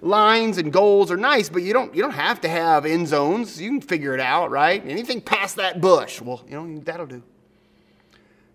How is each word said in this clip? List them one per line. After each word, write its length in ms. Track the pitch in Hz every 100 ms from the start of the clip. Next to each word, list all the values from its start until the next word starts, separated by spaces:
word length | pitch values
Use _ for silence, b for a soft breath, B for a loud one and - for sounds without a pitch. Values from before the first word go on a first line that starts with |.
lines 560 | 170 208 214 226 226 180
and 140 | 151
goals 380 | 180 208 202 180
are 60 | 175
nice, 320 | 247 269 160
but 140 | 175
you 100 | 180
don't, 220 | 240 247
you 80 | 160
don't 80 | 269
have 300 | 143 170 240
to 60 | 165
have 360 | 170 165 156
end 240 | 151 165 160
zones. 520 | 147 143 208 226 160
You 100 | 202
can 100 | 277
figure 320 | - 170 139
it 80 | 131
out, 300 | 127 156 151
right? 340 | 135 156 196
Anything 360 | 196 170 247 247
past 360 | - 208 196 -
that 240 | 190 175
bush, 400 | 185 165 110 -
well, 240 | 120 123 -
you 120 | 143
know, 200 | 165 156
that'll 260 | 165 165 151
do. 160 | 123 117 _ _ b b b b b b b b b b